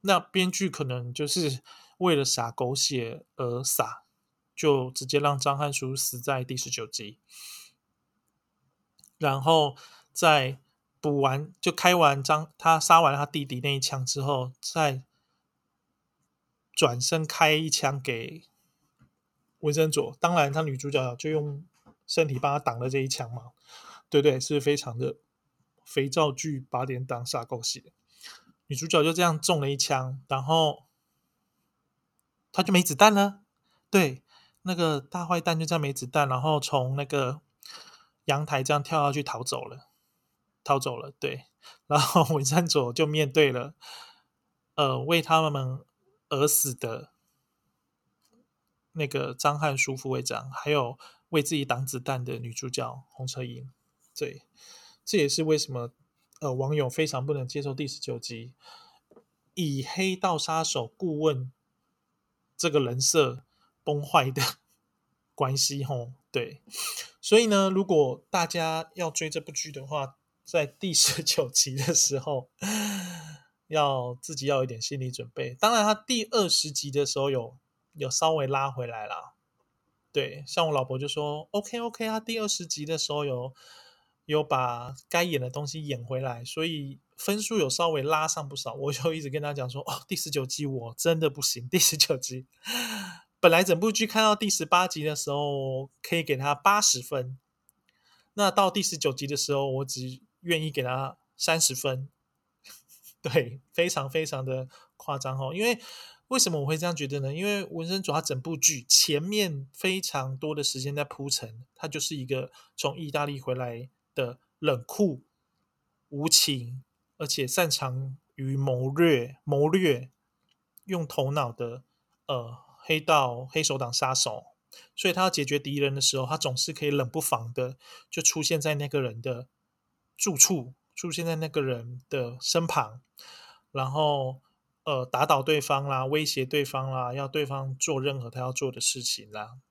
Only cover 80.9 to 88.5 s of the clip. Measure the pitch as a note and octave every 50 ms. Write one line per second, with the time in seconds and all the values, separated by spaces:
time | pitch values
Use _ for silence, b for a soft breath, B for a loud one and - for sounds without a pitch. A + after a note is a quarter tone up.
80.9 | C3 C3 C#3+ C#3+ - D#3 D3 D3 D3 D3+ D#3 _ - G3+ G#3 - - A#3+ A#3 A#3
81.9 | A3+ - A3+ A3 A3 A3 A3 A#3 A3+ A3+ G#3+ G3+ - - F3+ D#3 - D3+ D3+ D3+
82.9 | E3 D3+ - - D3 D3 D3 C#3+ B2+ B2 B2 C3 B2+ B B B B B B B
83.9 | B B B B B _ _ - D3+ D3+ D3 D#3 D3+ C3 B2+ B2 A#2+ A#2+ A#2+ B2
84.9 | C#3 - _ _ - E3+ F3 F3+ D#3+ C#3 B2+ B2 B2+ D3 D3+ C#3+ D3+ D#3+ D3+ D3
85.9 | C3+ A#2+ A#2+ A#2 C3 B2+ C3+ C3 A#2+ A#2 A#2+ - - D#3+ D#3+ E3+ E3 D3+ C#3+ C3+
86.9 | C3+ - _ _ _ - - - G3+ G#3+ G#3 - A3+ G#3+ D#3 C3 B2+ - E3+ E3+
87.9 | D#3+ C#3+ C3 D3+ D#3+ D#3 D#3 D#3 - E3 D3+ C3+